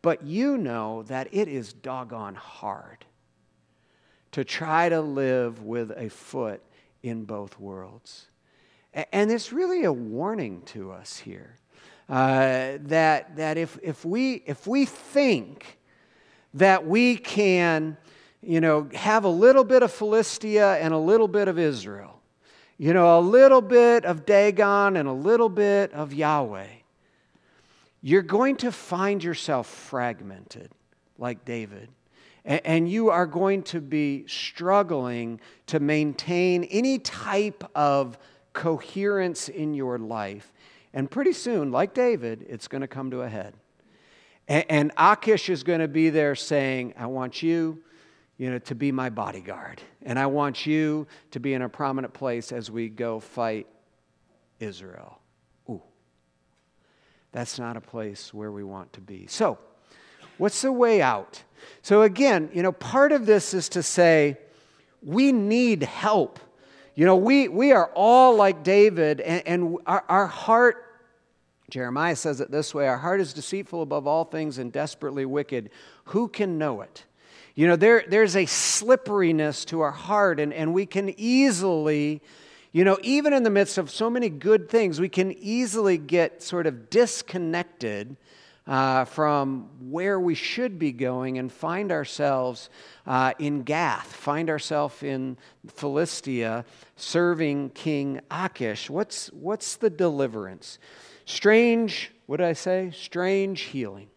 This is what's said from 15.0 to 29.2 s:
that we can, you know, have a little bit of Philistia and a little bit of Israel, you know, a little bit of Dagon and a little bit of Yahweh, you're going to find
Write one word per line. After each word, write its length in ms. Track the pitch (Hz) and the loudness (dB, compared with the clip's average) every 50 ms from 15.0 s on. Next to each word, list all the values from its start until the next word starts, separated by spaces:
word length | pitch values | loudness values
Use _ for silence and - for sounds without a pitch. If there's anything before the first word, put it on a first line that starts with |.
| - - - 277 285 262 202 131 104 87 143 - - - - _ _ _ _ _ _ _ _ _ _ _ _ _ _ _ - | -20 -2 0 2 4 4 2 0 -2 -10 -18 -20 -20 -20 -20 _ _ _ _ _ _ _ _ _ _ _ _ _ _ _ 0
that 320 | 139 185 196 190 185 156 | 4 6 6 6 4 2
we 300 | 160 185 226 247 247 247 | 0 2 4 4 4 2
can, 800 | 202 - - - 208 208 196 185 180 175 170 160 156 156 160 151 - _ - _ _ _ _ _ _ | 0 -6 -6 -2 0 2 4 4 4 4 2 2 0 -2 -4 -8 -12 _ -20 _ _ _ _ _ _
you 180 | - - 165 165 | -6 -2 0 2
know, 280 | 160 160 156 151 151 139 - | 4 4 2 2 0 -4 -10
have 300 | - - 202 214 226 202 | -4 0 2 2 2 2
a 40 | 190 | 2
little 360 | 165 170 208 247 269 269 254 | 2 6 6 8 8 8 6
bit 180 | 202 262 254 | 6 6 4
of 80 | 247 220 | 4 4
Philistia 880 | - - 214 214 214 226 220 - - - 214 214 214 214 208 196 190 151 | 0 -4 -2 2 2 2 2 0 -6 -8 -6 0 4 4 6 6 4 2
and 140 | 160 160 160 | 0 0 0
a 40 | 156 | 0
little 280 | 156 170 208 226 226 | 2 4 4 4 4
bit 220 | 196 175 208 202 196 | 2 2 0 0 0
of 100 | 175 165 | 0 0
Israel, 640 | 170 151 139 113 95 104 101 101 101 - - _ _ _ _ _ _ _ _ _ _ _ _ _ | 0 0 -2 -4 -10 -12 -14 -16 -18 -20 -20 _ _ _ _ _ _ _ _ _ _ _ _ _
you 140 | 143 151 | 0 2
know, 260 | 170 185 175 170 170 170 | 4 6 8 8 8 8
a 20 | |
little 420 | 175 185 220 254 269 269 262 254 | 6 6 8 8 10 10 8 6
bit 420 | 214 190 247 240 240 240 233 233 226 | 6 6 6 6 8 8 6 4 2
of 200 | 175 175 156 143 | 0 -4 -4 0
Dagon 720 | - 208 196 202 208 196 180 208 202 202 202 202 202 190 170 | 4 4 6 6 4 4 2 2 4 4 4 2 2 2 0
and 100 | 143 139 | -2 -2
a 40 | |
little 360 | 131 131 143 190 233 233 233 220 | -4 -2 0 2 4 4 4 2
bit 440 | 185 208 208 202 202 202 202 - - | 2 0 2 2 2 2 0 -2 -4
of 180 | 147 151 143 | -10 -10 -8
Yahweh, 560 | 139 143 156 147 156 147 135 110 104 95 98 98 110 113 _ _ _ _ _ _ _ _ _ _ _ _ _ _ _ _ _ _ _ _ _ _ _ _ | -4 -2 0 0 2 0 -2 -4 -8 -12 -14 -14 -20 _ _ _ _ _ _ _ _ _ _ _ _ _ _ _ _ _ _ _ _ _ _ _ _ _
you're 200 | - 135 160 196 | -2 2 2 2
going 320 | 185 156 185 208 254 269 277 | 2 2 0 2 2 2 0
to 140 | 269 247 247 | -2 -4 -6
find 540 | 190 - - - 180 175 190 202 202 196 | -6 -8 -10 -8 -4 -2 -2 -2 -2 -2